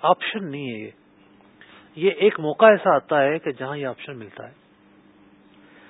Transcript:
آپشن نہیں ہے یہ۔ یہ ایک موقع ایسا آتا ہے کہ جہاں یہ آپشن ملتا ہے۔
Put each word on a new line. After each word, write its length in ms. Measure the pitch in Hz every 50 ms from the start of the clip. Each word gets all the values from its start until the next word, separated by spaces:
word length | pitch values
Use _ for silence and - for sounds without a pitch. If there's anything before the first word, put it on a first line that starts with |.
آپشن 500 | - 160 185 - - - - 220 196 156
نہیں 200 | 139 147 143 127
ہے 80 | 117 107
یہ۔ 120 | 107 107 - _ _ _ _ _ _ _ _ _ _ _ _ _ - - - - - _ _
یہ 160 | 160 165 196
ایک 280 | 196 147 185 214 - -
موقع 260 | 156 151 151 - 220
ایسا 300 | 220 208 180 - 190 151
آتا 280 | 135 - - 156 147 135
ہے 160 | 139 151 160
کہ 120 | - 156
جہاں 260 | 131 120 131 131 147
یہ 100 | 147 139
آپشن 300 | 131 117 - - - 139
ملتا 300 | 120 107 98 - - 110
ہے۔ 200 | 117 - _ _ _ _ _ _ _ _ _ _ _ _ _ _ _ _ _ _ _ _ _ - _ - - -